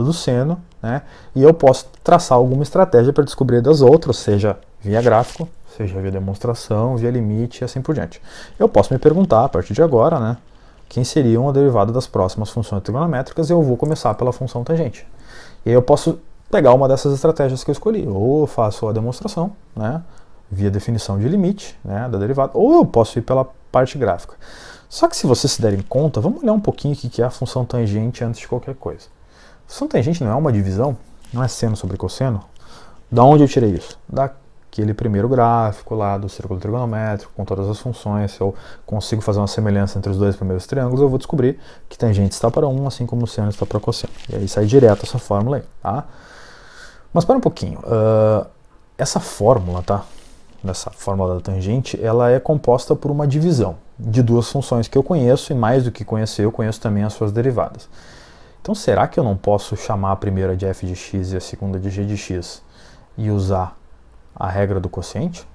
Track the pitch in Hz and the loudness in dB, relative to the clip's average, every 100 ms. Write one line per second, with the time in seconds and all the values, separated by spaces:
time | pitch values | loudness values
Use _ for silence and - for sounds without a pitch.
0 | 127 165 - 123 143 180 - - 113 135 | 0 -2 -2 0 0 -4 -8 -10 -6 -6
1 | - - - 131 143 165 135 - - - | -8 -20 -8 4 6 8 6 4 0 -8
2 | - 175 - 123 127 131 147 180 185 120 | 2 2 4 4 4 0 0 2 4 6
3 | 123 135 135 - 131 120 120 156 127 165 | 4 2 0 0 2 4 4 6 8 8
4 | 165 117 - 101 104 98 - - 104 110 | 4 -2 0 2 2 -2 -8 -12 -2 2
5 | 123 110 120 - 165 - - - 101 95 | 4 4 2 -4 -12 -14 -16 -8 -6 -6
6 | 95 95 98 98 120 117 - 107 120 123 | -6 -4 -6 -6 -4 -4 -2 0 0 0
7 | 117 123 107 107 120 - 123 135 127 147 | 0 0 0 -2 -4 -6 -8 -6 -4 -4
8 | 85 - - - - - - - 101 131 | -4 -8 -20 -20 -14 0 2 2 2 2
9 | 151 160 190 110 123 85 90 104 165 120 | 4 4 4 4 4 0 -2 2 4 4
10 | 135 160 110 120 - - - - - - | 4 2 -2 -4 -10 -20 -20 -20 -10 -4
11 | 127 160 123 113 139 135 143 117 101 120 | -2 2 4 4 2 4 4 4 2 0
12 | - 107 92 - 104 - 104 101 - 117 | -2 0 0 -2 -6 -4 -4 -6 -4 -2
13 | 170 131 135 - 156 170 143 120 151 156 | -2 -2 -4 -4 2 4 4 2 0 -2
14 | 120 104 123 123 131 123 120 165 139 - | -2 0 -2 -2 -6 -6 -2 -2 -2 -6
15 | - - - - - - 113 123 123 147 | -16 -18 -20 -20 -20 -8 2 4 6 4
16 | - - - - - 208 135 127 135 131 | 2 -4 -6 -20 -2 4 6 6 6 2
17 | 147 139 160 160 139 131 - 143 208 220 | 0 0 0 2 0 -2 -4 -2 -2 -2
18 | 131 95 117 151 147 - 110 - 110 107 | -2 -2 0 2 0 0 -2 0 -4 -2
19 | 113 127 214 170 185 - - - 107 156 | -4 -6 -6 -4 -6 -6 -16 -6 -6 -6
20 | 170 - - - - 95 101 101 - 113 | -10 -18 -20 -20 -10 -2 0 0 -2 -4
21 | - 101 117 196 180 202 - - 95 98 | -2 -2 0 2 0 -2 -8 -14 -8 -6
22 | 123 98 104 135 135 - 226 339 254 117 | -4 -2 -2 0 0 2 4 6 6 4
23 | 110 123 - 131 131 - - 127 131 147 | 2 0 -2 0 -2 -6 -2 0 0 0
24 | 110 87 - - - - - - - - | -2 -2 -6 -18 -20 -20 -20 -20 -18 -2
25 | 339 - 143 123 139 - 110 98 101 127 | -2 0 0 2 0 0 0 0 -2 0
26 | 156 120 143 294 247 214 202 - 143 143 | 0 0 -2 -2 0 0 0 -2 -4 -4
27 | 123 - 123 - 123 127 120 123 110 104 | -6 -2 -2 -2 -6 -4 -4 -2 -2 -2
28 | 117 - 117 117 - 123 - 135 - - | -4 -4 -6 -6 -6 -8 -8 -10 -10 -12
29 | - - - - - - - - 302 160 | -16 -20 -20 -20 -20 -20 -18 -10 -2 0
30 | 123 170 113 120 156 104 95 95 143 127 | 0 0 0 0 0 0 0 0 -2 -4
31 | - - - 120 127 - 117 104 92 95 | -12 -20 -12 -4 -4 -2 -4 -4 -6 -6
32 | 92 - 131 104 - - - - - - | -8 -4 -4 -4 -8 -20 -20 -20 -20 -20
33 | - 117 131 151 139 139 113 87 - - | -2 4 8 8 6 4 2 0 -6 -18
34 | - - 135 - - - - - 107 107 | -8 -4 -4 -6 -20 -20 -14 -4 -4 -2
35 | 120 101 117 127 117 117 110 101 - 110 | -2 -2 0 2 4 2 0 -4 -8 -4
36 | 101 101 101 - 98 92 104 120 120 107 | -2 -4 -6 -10 -8 -8 -4 -4 -4 -4
37 | 110 104 - - 98 98 98 107 127 113 | -4 -6 -8 -10 -6 -4 -4 -4 -6 -8
38 | 107 104 101 - 98 - - - - 107 | -4 -2 -2 -2 -4 -4 -12 -16 -8 -6
39 | - 107 107 101 101 - 107 101 98 101 | -4 -4 0 0 0 0 0 2 0 -2
40 | 98 98 101 95 95 92 - 135 123 127 | -2 0 0 0 -2 -4 -4 -4 0 2
41 | 139 131 - 151 123 - - - - - | 2 2 -2 0 0 0 -8 -18 -16 -2
42 | 117 98 98 - 117 113 147 131 139 - | 0 2 2 0 -2 0 0 0 -4 -4
43 | 120 120 117 - 104 101 117 104 - - | -4 -2 -4 -2 -4 -2 -4 -4 -4 -6
44 | - - - - 98 - 107 135 117 101 | -6 -12 -8 -6 -4 0 4 8 8 6
45 | - 127 - 101 110 139 - - - 120 | 0 -6 -2 -2 0 -4 -8 -10 -6 -6
46 | - - - - - - - - - - | -6 -16 -20 -20 -20 -20 -20 -20 -20 -20
47 | - 170 170 262 160 - 87 - - 113 | -4 0 2 2 2 -2 -8 -8 -2 2
48 | 110 110 107 107 - _ - _ _ - | 4 4 4 2 -2 _ -20 _ _ -6
49 | - 220 - - 104 123 87 90 87 101 | -4 -4 -6 0 2 4 2 -4 -2 -4
50 | - - - - - - 95 90 - - | -4 -18 -20 -20 -20 -12 -8 -8 -10 -10
51 | - 98 92 90 92 95 92 127 123 - | -6 -2 -2 -4 -4 -4 -2 -2 -4 -4
52 | 113 117 120 131 - 151 - 123 - 156 | 0 2 4 2 2 -2 2 0 0 -2
53 | 147 143 147 147 170 139 92 82 - - | -2 -2 0 2 2 2 0 -4 -16 -10
54 | 110 113 117 117 113 139 - 120 113 135 | -2 2 4 2 0 -4 -2 -2 0 0
55 | 135 175 123 147 - 135 110 131 123 110 | 0 2 2 2 0 -2 2 2 0 -4
56 | 104 110 110 - 104 - 107 110 113 104 | -6 -4 -4 -2 -2 -2 -4 -4 -2 -2
57 | 107 - 107 107 127 113 - - - - | -2 -2 -4 0 0 0 -4 -6 -20 -20
58 | - - - - - - - 208 - 98 | -20 -20 -20 -20 -20 -14 -8 -4 0 0
59 | 139 - 123 98 - 104 - 104 - 104 | 0 0 -2 0 0 0 -2 -8 -4 -4
60 | 95 98 107 95 95 92 95 92 90 90 | -2 -2 -2 -2 -2 -2 -4 -6 -8 -10
61 | - 98 92 92 - - 98 95 98 95 | -8 -6 -4 -6 -8 -10 -6 -6 -6 -4
62 | 101 104 - 92 87 - - - - - | -4 -4 -6 -8 -8 -16 -20 -20 -20 -20
63 | - - 107 101 95 95 90 - - - | -18 -6 -2 0 0 -2 -4 -10 -20 -20
64 | - - - - 92 95 101 95 90 - | -20 -20 -20 -10 -6 -2 -2 -2 -4 -8
65 | 95 98 170 175 - | -8 -6 -6 -6 -18